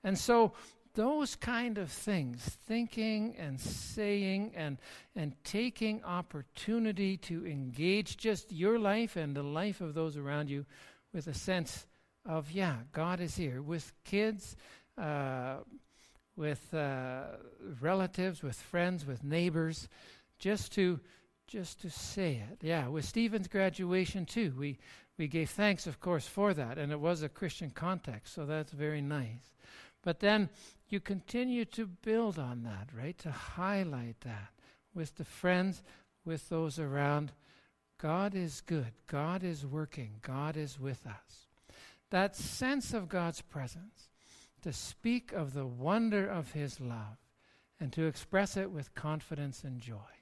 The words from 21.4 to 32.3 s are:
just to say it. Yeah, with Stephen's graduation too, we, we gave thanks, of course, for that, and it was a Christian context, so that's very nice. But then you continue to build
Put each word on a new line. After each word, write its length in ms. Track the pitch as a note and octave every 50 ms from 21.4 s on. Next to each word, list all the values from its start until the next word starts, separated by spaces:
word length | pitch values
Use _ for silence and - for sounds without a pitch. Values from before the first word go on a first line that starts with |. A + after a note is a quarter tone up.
| _
just 340 | - - G#3+ F3+ - - -
to 80 | - F3
say 540 | - - - - - G3+ F#3+ E3 C3+ A#2 G#2 A#2
it. 80 | G3+ -
Yeah, 260 | - D#3 E3 E3 C3+
with 180 | B2 D3 D#3 C3+
Stephen's 420 | - - A3+ A#3 A3+ G#3+ G#3+ F#3
graduation 760 | F3 - G3 F#3+ F#3+ D#3+ - F#3 F3 F3+ F#3 F#3 - - G3 E3+
too, 280 | - - A3+ A3+ D#3+ B2+
we, 220 | C3 C#3+ D3 C3+ - - - - - - _ _
we 100 | - D#3+
gave 220 | D3 D#3 E3 D#3+ -
thanks, 380 | - - G#3 G#3 G3 - -
of 120 | E3+ C#3 -
course, 260 | - F3+ F3+ D3+ -
for 280 | - - F#3+ G3+ G#3 F#3
that, 240 | D3+ C3 A#2 B2+
and 140 | D#3+ D3 C#3+
it 80 | D3+ D3
was 220 | D3 E3 F3 D#3+
a 80 | D#3 D3
Christian 400 | - - G3+ D#3+ - - F3 C#3+
context, 640 | - - D#3 F3 F#3+ F3 - - A#2 G#2 - - -
so 120 | F3 D3+
that's 260 | C#3 D#3 D#3 D3+ -
very 300 | - C#3 D3+ D3+ D3+ D3
nice. 520 | C#3+ C#3 D3 D3 B2+ A2+ A2+ B2 - - _ _ - - - - - - _ _ -
But 140 | F3 E3 -
then 300 | - G3+ G#3+ G#3+ G3+ - - - - - - - -
you 120 | _ G#3 G3
continue 680 | - - G3 F#3 - - - A#3+ B3 B3+ B3 A#3+ A3+
to 220 | - - A3+ A3+
build 500 | G3 F3 - - A3+ A3 A3+ A#3 G#3+